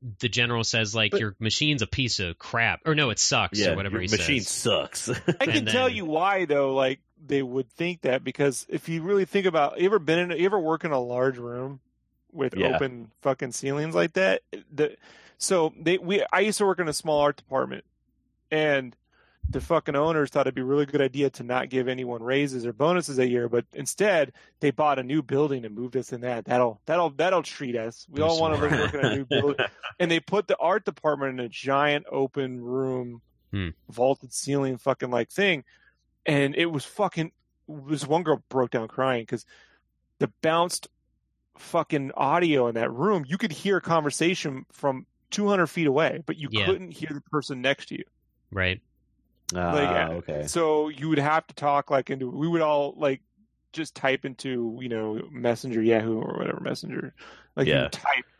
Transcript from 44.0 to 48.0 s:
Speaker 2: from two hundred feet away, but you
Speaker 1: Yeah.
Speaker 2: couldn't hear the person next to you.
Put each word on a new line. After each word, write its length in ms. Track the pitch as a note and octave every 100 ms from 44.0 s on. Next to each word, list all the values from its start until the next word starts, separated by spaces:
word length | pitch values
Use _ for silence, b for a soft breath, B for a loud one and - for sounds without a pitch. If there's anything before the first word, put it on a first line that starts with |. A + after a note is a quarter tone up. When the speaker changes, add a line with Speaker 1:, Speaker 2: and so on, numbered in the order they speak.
| D3+ - E3 F3+ D3+ C3 -
Speaker 2:
from 340 | - C#3+ C3 - _ -
two 180 | - G#3
hundred 200 | G3 D#3+
feet 200 | E3+ D3+
away, 360 | C3+ D3+ - D#3
but 120 | D#3
you 120 | C#3+
Speaker 1:
Yeah. 140 | G#2+ F#3
Speaker 2:
couldn't 260 | F#3 F3+
hear 180 | D#3 D#3+
the 80 | C#3+
person 400 | - D3+ - C3
next 260 | C3 C#3 -
to 80 |
you. 80 | -